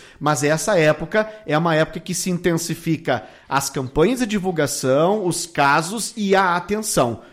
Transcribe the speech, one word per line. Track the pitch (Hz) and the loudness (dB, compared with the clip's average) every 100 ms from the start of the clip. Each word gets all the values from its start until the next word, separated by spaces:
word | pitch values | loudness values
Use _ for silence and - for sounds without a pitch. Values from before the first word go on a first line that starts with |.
| - - | -18 -4
Mas | 147 139 | -2 2
essa | 143 160 - 160 | 2 0 2 4
época | 151 151 165 214 214 - - | 4 2 0 -2 -2 -4 -2
é | 151 | 0
uma | 170 | 2
época | 156 156 175 | 2 0 -4
que | - | -8
se | 170 185 | -4 -2
intensifica | 175 180 165 165 156 165 156 151 120 - - - | -2 0 0 -2 -4 -2 -2 0 -2 -4 -18 -4
as | - - | -2 -2
campanhas | 147 127 147 185 254 | -6 -4 2 2 2
de | 233 | -2
divulgação, | 208 185 160 143 - 131 139 170 214 180 | -2 -2 -2 -2 0 0 2 2 2 -2
os | - | -4
casos | - - 139 151 165 226 - 220 | -4 0 4 4 0 -6 -8 -4
e | 196 | 2
a | 190 185 175 | 2 2 0
atenção. | 175 214 214 165 120 110 - | -2 -4 -2 0 0 -2 -10